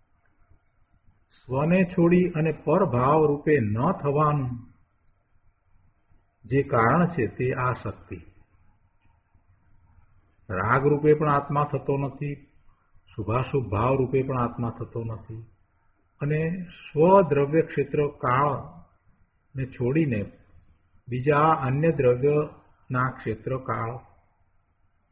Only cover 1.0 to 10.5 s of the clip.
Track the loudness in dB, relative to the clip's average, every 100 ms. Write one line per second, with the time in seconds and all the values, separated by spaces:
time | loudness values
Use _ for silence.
1 | _ _ _ _ -6 -2 2 2 2 2
2 | 4 4 4 0 -2 -2 0 2 2 2
3 | 2 4 4 2 2 2 2 0 -2 -2
4 | -2 0 0 0 -4 -8 -14 _ _ _
5 | _ _ _ _ _ _ _ _ _ _
6 | _ _ _ _ -4 -2 0 2 2 4
7 | 2 0 -4 -2 -4 -2 -4 -4 -8 -12
8 | -14 -16 -16 -20 _ _ _ _ _ _
9 | _ _ _ _ _ _ _ _ _ _
10 | _ _ _ _ -8